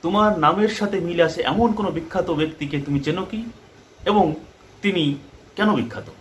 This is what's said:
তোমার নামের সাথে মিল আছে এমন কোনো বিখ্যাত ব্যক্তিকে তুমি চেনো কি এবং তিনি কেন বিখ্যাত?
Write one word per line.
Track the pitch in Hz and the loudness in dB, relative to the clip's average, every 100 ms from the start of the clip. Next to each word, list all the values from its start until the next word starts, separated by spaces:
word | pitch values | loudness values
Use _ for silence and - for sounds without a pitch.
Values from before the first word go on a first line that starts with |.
তোমার | 170 202 214 180 151 | 0 2 4 4 2
নামের | 185 220 214 | 4 0 0
সাথে | 208 196 170 | -2 -2 -2
মিল | 170 160 | 2 2
আছে | 160 - | 2 -2
এমন | 180 233 208 | 2 2 2
কোনো | 202 160 | -2 -4
বিখ্যাত | 160 190 180 156 | -4 -4 -2 0
ব্যক্তিকে | 156 - 143 147 143 | -2 -2 -6 -4 -2
তুমি | 143 139 | -2 0
চেনো | 170 190 | -4 -4
কি | 220 233 - - - - - - | -8 -10 -16 -20 -20 -20 -8 0
এবং | 214 170 151 - - - - | 2 2 0 -10 -20 -20 -4
তিনি | 202 180 147 143 - - - - | -2 0 0 -2 -8 -20 -18 -2
কেন | 208 160 | 0 2
বিখ্যাত? | - - - - | -2 -8 -14 -20